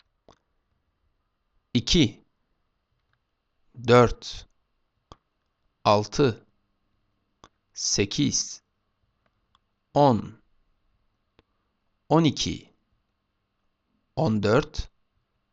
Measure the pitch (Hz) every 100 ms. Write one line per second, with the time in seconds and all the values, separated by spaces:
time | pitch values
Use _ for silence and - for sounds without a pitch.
0 | _ _ - _ _ _ _ _ _ _
1 | _ _ _ _ _ _ _ 120 - 180
2 | 131 - _ _ _ _ _ _ _ _
3 | _ _ _ _ _ _ _ - 120 120
4 | 120 - - - - _ _ _ _ _
5 | _ - _ _ _ _ _ _ - 104
6 | 107 - 139 - _ _ _ _ _ _
7 | _ _ _ _ - _ _ - - -
8 | 101 - 139 - - - _ _ _ _
9 | _ _ _ _ _ _ _ _ _ 139
10 | 143 110 - - _ _ _ _ _ _
11 | _ _ _ _ _ _ _ _ _ _
12 | - 156 147 - - 82 - _ _ _
13 | _ _ _ _ _ _ _ _ _ _
14 | _ - 156 107 101 120 - - - _
15 | _ _ _ _ _